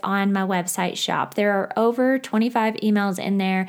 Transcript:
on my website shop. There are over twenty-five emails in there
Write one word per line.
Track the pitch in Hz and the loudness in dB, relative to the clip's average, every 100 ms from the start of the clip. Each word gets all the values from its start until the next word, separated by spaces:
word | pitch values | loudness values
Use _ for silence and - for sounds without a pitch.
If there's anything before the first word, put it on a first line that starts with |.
on | 190 196 196 | -2 0 2
my | 196 | 0
website | 190 180 180 - 180 - | 0 0 -2 -2 -2 -2
shop. | - 165 - | -2 -2 -2
There | - 208 | 0 0
are | 196 - - | 2 0 2
over | 233 240 254 262 | 2 2 2 0
twenty-five | - 220 233 240 220 220 | 0 0 0 0 0 0
emails | 214 208 202 185 | 2 2 0 -2
in | - 196 | -2 0
there | 190 190 | 0 0